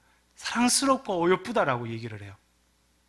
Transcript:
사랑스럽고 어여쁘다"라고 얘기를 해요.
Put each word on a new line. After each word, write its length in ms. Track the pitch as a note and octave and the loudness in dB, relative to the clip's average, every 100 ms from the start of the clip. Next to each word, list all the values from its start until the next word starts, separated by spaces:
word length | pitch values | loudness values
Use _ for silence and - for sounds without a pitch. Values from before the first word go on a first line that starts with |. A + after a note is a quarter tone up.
| _ _ _ - | _ _ _ -12
사랑스럽고 840 | - A3+ B3 - C4+ C4 - F3+ | -6 0 2 4 2 0 0 2
어여쁘다"라고 680 | E3+ F3+ A3+ A3+ D#3+ B2 A#2 | 2 2 0 0 2 0 -4
얘기를 340 | A2+ A#2 G#2 | -8 -10 -12
해요. 120 | G2+ G2+ _ _ _ _ _ _ | -16 -20 _ _ _ _ _ _